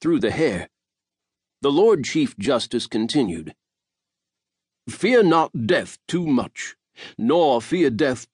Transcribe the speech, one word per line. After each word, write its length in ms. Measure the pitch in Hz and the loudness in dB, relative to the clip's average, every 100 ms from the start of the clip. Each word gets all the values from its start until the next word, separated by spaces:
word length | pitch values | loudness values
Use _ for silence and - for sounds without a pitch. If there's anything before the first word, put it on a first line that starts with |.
through 180 | 160 147 | -2 0
the 120 | 104 | 0
hair. 360 | - 156 92 - _ _ _ _ _ _ _ _ _ | 0 -2 -2 -10 _ _ _ _ _ _ _ _ _
The 100 | 139 | 0
Lord 340 | 143 226 190 120 | 4 4 2 0
Chief 300 | 156 135 - | -2 -4 -4
Justice 480 | 101 120 - 117 - | -2 -2 -2 -6 -4
continued, 680 | 113 113 147 104 82 78 - _ _ _ _ _ _ _ _ _ _ _ _ - | -4 -2 0 -2 -4 -12 -18 _ _ _ _ _ _ _ _ _ _ _ _ -18
"Fear 340 | - 208 247 | -4 2 4
not 440 | 185 165 156 131 110 | 4 4 0 -2 -2
death 320 | 160 90 - - | -2 -2 -14 -8
too 180 | 175 165 | -4 0
much, 500 | 123 - - - - _ - - - | 0 -2 -10 -16 -16 _ -20 -18 -6
nor 460 | 113 170 151 120 | 0 2 4 2
fear 300 | - 180 143 | 0 0 0
death 340 | 113 147 123 - | 2 -2 -2 -8